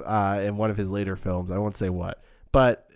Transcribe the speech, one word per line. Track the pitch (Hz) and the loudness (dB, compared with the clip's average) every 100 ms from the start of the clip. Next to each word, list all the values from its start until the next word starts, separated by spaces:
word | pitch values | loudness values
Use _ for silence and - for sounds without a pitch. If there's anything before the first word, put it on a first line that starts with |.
| - | -2
uh, | 107 98 101 | 2 2 2
in | 104 104 | -2 0
one | 110 | -2
of | 104 | 0
his | 95 | -2
later | 101 98 92 | -2 -4 -4
films. | 95 90 90 | -2 -4 -2
I | 92 | -2
won't | 104 - | -2 -2
say | 95 | -4
what. | 90 90 - - - - | -2 -6 -10 -16 -20 2
But, | 135 127 - _ | 4 4 2 _